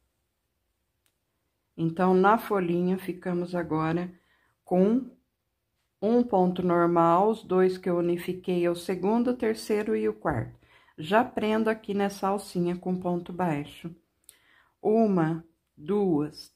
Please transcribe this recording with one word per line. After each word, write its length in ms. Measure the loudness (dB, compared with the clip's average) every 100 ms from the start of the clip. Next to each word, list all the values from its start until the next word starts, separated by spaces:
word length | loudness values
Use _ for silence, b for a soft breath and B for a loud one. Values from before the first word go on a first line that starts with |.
| _ _ _ _ _ _ _ _ _ _ _ _ _ _ _ _ _ -4
Então, 360 | -2 2 4
na 220 | 4 4 4
folhinha, 600 | 0 -2 0 0 0 -2
ficamos 560 | -4 -8 -6 -6 -4
agora 580 | -4 -2 -2 0 -2 -4 B B B B B
com 440 | -2 2 4 2 -2 -12 _ _ _ _ _ _ _ _
um 220 | 0 2
ponto 400 | 2 2 2 2
normal, 680 | 0 2 2 4 4 4 2
os 140 | 0
dois 340 | 0 2 2 0
que 100 | -2
eu 100 | -2
unifiquei 680 | 0 -2 -4 -6 -4 0
é 60 | 0
o 40 |
segundo, 560 | 0 -4 -2 0 2 0
o 60 | 0
terceiro 600 | -2 -2 -2 -2 0 -2
e 120 | -2
o 60 |
quarto. 440 | -2 -2 -2 -4 -12 b b b -14
Já 280 | 0 2
prendo 440 | 2 -2 -2 0 0
aqui 260 | -2 -4
nessa 340 | -2 -2 -2 -4
alcinha 480 | -4 -4 -2 -2 -2
com 220 | -4 -4
ponto 340 | -2 -4 -4
baixo. 640 | -4 -2 -2 -6 -12 -16 -16 _ _ b b b b b b
Uma, 640 | 0 2 4 2 0 -2 -8 _ _ -12
duas, 760 | -4 0 0 0 -2 -8 -20